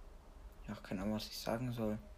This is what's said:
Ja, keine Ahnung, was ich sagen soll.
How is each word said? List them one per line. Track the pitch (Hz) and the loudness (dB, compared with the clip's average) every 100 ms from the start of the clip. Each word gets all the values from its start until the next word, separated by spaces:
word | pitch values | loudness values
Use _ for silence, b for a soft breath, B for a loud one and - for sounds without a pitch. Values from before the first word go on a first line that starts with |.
| - - - - - - - | -14 -14 -14 -14 -14 -10 -6
Ja, | 104 | -6
keine | - 98 | -2 0
Ahnung, | 101 107 | 4 2
was | - | 2
ich | - | -2
sagen | - 113 123 | 2 4 2
soll. | 120 110 107 - | 4 4 2 -2